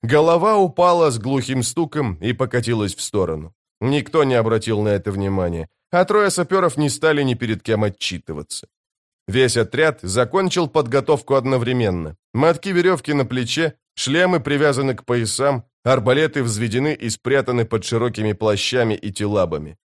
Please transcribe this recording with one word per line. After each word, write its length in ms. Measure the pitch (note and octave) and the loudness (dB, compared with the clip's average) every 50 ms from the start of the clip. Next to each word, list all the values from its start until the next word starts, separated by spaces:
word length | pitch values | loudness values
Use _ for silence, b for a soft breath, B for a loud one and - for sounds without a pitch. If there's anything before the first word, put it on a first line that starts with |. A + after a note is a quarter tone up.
| - | -2
Голова 540 | A2+ C3 D3+ D#3 E3 E3+ E3+ E3+ G#3+ A3 | 2 4 4 6 6 4 4 4 4 4
упала 540 | G#3 F#3+ F3 - - F3 F3+ F3 F3 E3 D3+ | 4 2 2 2 2 4 4 4 4 4 2
с 80 | B2 A#2 | 2 0
глухим 440 | G2 B2+ C3+ C#3 - - C3 C3 A#2+ | -4 -2 -2 -2 -2 -2 -2 -2 -2
стуком 560 | - - - E3+ D3 - D3+ C#3+ A#2 F2+ D#2+ F2 | -2 -2 -2 -4 -2 -2 -4 -2 -2 -4 -4 -4
и 100 | A2 B2 | -4 -2
покатилась 640 | - C3 A#2+ - B2 A2+ A2+ A#2+ A2 G#2 G2 - | -2 -2 -2 -2 -2 0 0 0 0 0 -2 -4
в 60 | - | -6
сторону. 520 | - - - G#2 F#2 E2 D#2+ D2+ D2+ D#2+ _ _ _ _ _ _ | -10 -4 0 0 0 0 -2 -6 -8 -14 _ _ _ _ _ _
Никто 440 | G2 B2 C#3+ D3 B2+ - - D#3+ D3 | -2 0 0 0 -2 0 2 2 2
не 100 | C3+ B2+ | 4 4
обратил 480 | A#2+ A2+ A2+ A2+ A2 G#2+ A#2 A2+ G#2 G#2+ | 2 2 2 0 0 0 0 -2 0 2
на 80 | G#2+ | 0
это 200 | G#2 G2 E2+ G#2 | 0 0 -2 -4
внимания, 580 | G2 G2 G2 G2 G2 F#2+ F2+ F2 E2+ E2 D#2+ - _ _ _ _ | -4 -2 -2 -2 0 0 -2 -2 -4 -6 -8 -10 _ _ _ _
а 140 | - F3 F#3 | 0 0 2
трое 260 | F#3 G#3 G#3+ G#3 G3 | 2 2 2 2 2
саперов 460 | - - F3 - F#3 F#3+ F3+ E3+ B2 | 0 -2 -2 0 0 0 0 0 0
не 120 | C#3+ D3+ C#3+ | 0 -2 -2
стали 340 | A#2 - - D#3+ D#3 C#3+ C#3+ | -2 0 0 2 2 2 0
ни 120 | C3 A#2+ | -2 -2
перед 280 | A#2 B2+ G#2+ A2 G2 _ | -2 -2 -4 -4 -4 _
кем 200 | - A2+ G#2+ G#2+ | -2 0 0 0
отчитываться. 840 | G#2 F#2+ _ - - F#2 - - - D#2+ D2 D2 _ - - - _ _ _ _ _ _ _ _ _ _ _ _ | -2 -2 _ -8 -8 -8 -8 -10 -10 -12 -12 -10 _ -12 -14 -14 _ _ _ _ _ _ _ _ _ _ _ _
Весь 300 | - G2 B2+ C3 B2 A#2+ | -4 2 2 4 4 4
отряд 420 | A#2 A2 - - C3+ D#3 D#3+ D3 - - | 0 -2 -2 0 0 0 0 0 -2 -8
закончил 680 | F#2 F#2 A#2+ B2 A2+ - F#3+ F#3+ F3+ - F3+ E3+ C#3 | -4 0 0 0 0 0 0 0 0 0 0 -2 0
подготовку 680 | - D#3+ C#3+ A#2+ A#2+ C#3 C3 - D#3 - - - C3+ | 0 -2 -2 0 0 -2 2 2 0 0 0 0 0
одновременно. 840 | C3+ A#2 C3 C3+ B2+ A#2 A#2 B2+ B2 A#2 G2+ F2+ E2+ E2 D#2 D#2+ _ _ _ _ | 0 2 0 -2 0 0 0 0 0 0 0 -2 -2 -6 -8 -12 _ _ _ _
Мотки 380 | A2 C#3 E3 E3 D3+ - G3 | 2 2 2 2 2 -2 -2
веревки 420 | F#3+ F3 E3+ F3+ F#3 D3 - - D3 | 0 2 2 2 2 0 -2 -2 0
на 120 | C#3+ C3 | 0 0
плече, 500 | G#2+ B2+ B2+ B2 A#2+ - D#3 E3 D3+ - _ _ _ _ | 0 -2 -4 -4 -2 -2 -2 -2 -2 -4 _ _ _ _
шлемы 460 | - - C3 C#3 E3 F3+ F#3 F3+ E3 | -8 -4 -2 2 2 2 2 2 0
привязаны 540 | A#2 C#3 C#3+ C#3 D3 D3+ C#3 B2 C#3+ C3+ B2 | 0 0 0 2 2 2 2 2 0 -2 -2
к 100 | - - | -4 -4
поясам, 600 | - B2 A#2+ A2+ G#2 - - C3+ C#3+ C#3 B2 - _ _ _ _ | -2 -2 0 0 -2 -2 0 0 0 0 0 -4 _ _ _ _
арбалеты 580 | A#2+ C3 C3 G#2+ B2 C3 C#3+ D#3+ D3+ D3+ C#3+ C3 | 2 2 2 4 2 2 2 2 0 0 -2 -2
взведены 520 | A#2 A2 G2+ A#2 A#2 G2+ B2 C3+ D3+ D3+ | -2 -2 -2 -2 -2 -2 0 0 0 -2
и 160 | - - A2+ | -2 -4 -6
спрятаны 540 | G#2 - _ B2 C3 C#3 C3 - B2 B2 A2+ | -6 -6 _ 0 0 0 2 0 0 -2 0
под 200 | A#2 - A2 F#2+ | 0 -2 -4 -4
широкими 480 | - A#2+ A#2 A#2 B2 A#2 - G#2+ G#2+ G#2 | -2 -2 -2 -2 -2 -2 -2 -2 -2 -2
плащами 600 | - A2+ G#2+ G#2 G2 - - B2 B2+ A#2+ A2+ G#2+ | 0 0 0 0 0 -2 -2 0 0 2 0 0
и 160 | - - G#2+ G2+ | -2 -4 -10 -6
тюлабами. 640 | - G#2+ G#2 G#2 G2+ F#2 E2+ D#2+ D2+ D2+ D2 D#2 _ _ | -4 -4 -2 2 2 0 0 0 -6 -8 -10 -16 _ _